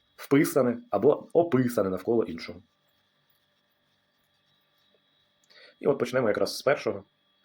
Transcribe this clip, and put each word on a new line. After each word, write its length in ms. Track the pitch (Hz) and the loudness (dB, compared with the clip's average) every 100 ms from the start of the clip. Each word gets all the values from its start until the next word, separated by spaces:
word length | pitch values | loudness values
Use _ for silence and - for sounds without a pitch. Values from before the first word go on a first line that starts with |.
| _ - | _ -16
вписане 640 | - 139 - 139 123 117 - | 2 2 4 2 0 -2 -4
або 380 | 101 131 - - | 0 2 2 0
описане 560 | 165 170 127 123 110 95 | 0 2 2 0 0 -2
навколо 340 | 92 - 117 | -2 0 0
іншого. 360 | 87 82 - 85 - _ _ _ _ _ _ _ _ _ _ _ _ _ _ _ _ _ _ _ _ _ _ _ _ _ _ _ _ - - - | 0 -6 -12 -16 -20 _ _ _ _ _ _ _ _ _ _ _ _ _ _ _ _ _ _ _ _ _ _ _ _ _ _ _ _ -20 -20 -6
І 80 | - | -2
от 100 | 139 | -2
почнемо 300 | 123 127 113 | -2 -2 0
якраз 300 | 101 98 - | 0 -2 -2
з 40 | |
першого. 420 | 135 143 113 101 - _ _ _ | -2 -2 -2 -6 -10 _ _ _